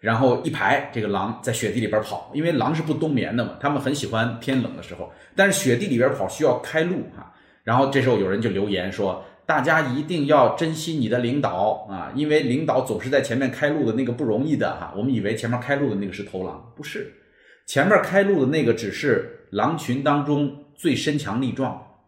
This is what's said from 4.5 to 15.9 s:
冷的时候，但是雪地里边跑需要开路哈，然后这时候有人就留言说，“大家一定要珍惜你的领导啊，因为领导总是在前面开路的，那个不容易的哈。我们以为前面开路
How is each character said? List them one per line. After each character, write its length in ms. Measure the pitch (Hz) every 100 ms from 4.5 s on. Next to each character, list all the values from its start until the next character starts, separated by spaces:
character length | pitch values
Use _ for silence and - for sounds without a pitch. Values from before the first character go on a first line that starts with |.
| 131
冷 160 | 110 -
的 60 |
时 100 | -
候， 180 | 87 87 - - -
但 140 | 196
是 60 | -
雪 200 | 135 120
地 100 | 139
里 120 | 123
边 140 | 123
跑 140 | - 95
需 140 | -
要 160 | 147 123
开 240 | - 160
路 220 | 165 175 110 -
哈， 160 | - - _ _
然 140 | - 120
后 140 | 135
这 120 | 139
时 60 | 123
候 100 | 110
有 100 | 95
人 120 | 101
就 100 | 113
留 180 | 95 104
言 220 | 95 92
说 340 | 95 98 90 - - -
，“大 140 | 151
家 200 | 135 160
一 220 | 139 127
定 240 | 151 175 139
要 280 | 151 117
珍 200 | - 165
惜 200 | 160 -
你 140 | 156 110
的 100 | 120
领 220 | 120 143
导 460 | 120 90 104 - -
啊， 240 | 95 80
因 140 | 131 151
为 120 | 151
领 260 | 131 127 156
导 160 | 127
总 180 | 120 101
是 80 | 127
在 120 | 139
前 160 | - 120
面 120 | 135
开 200 | - 147
路 160 | 156 123
的， 60 |
那 100 | 113
个 80 | 127
不 120 | 117
容 200 | 135 107
易 120 | 147 143
的 200 | 104 -
哈。 160 | 85 95
我 60 |
们 100 | 123
以 80 | 123
为 140 | 98 110
前 120 | 117
面 120 | 120
开 160 | 120 139
路 140 | 143